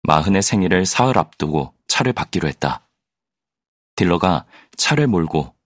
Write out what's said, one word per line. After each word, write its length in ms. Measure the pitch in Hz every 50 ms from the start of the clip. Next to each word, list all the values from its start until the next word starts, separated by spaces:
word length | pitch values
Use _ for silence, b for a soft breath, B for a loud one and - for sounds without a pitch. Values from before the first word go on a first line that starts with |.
| -
마흔의 380 | - 76 76 78 98 98 95
생일을 440 | 101 - - 101 92 87 92 92 92
사흘 320 | 95 - - 120 131 123
앞두고 560 | 92 76 - - _ 76 76 76 76 67 - _ _ _
차를 240 | - - - 139 131
받기로 380 | 104 - - - - 92 80 76
했다. 360 | 69 _ - 67 60 - _ _ _ _ _ _ _ _ _ _ _ _ _ _ _ _ _ _ _ _ _ _ _
딜러가 500 | - 92 87 87 82 - 92 87 71 - B B B B B B
차를 320 | - - - 156 143 147
몰고 480 | 131 104 87 82 80 - 78 71 - _ _ _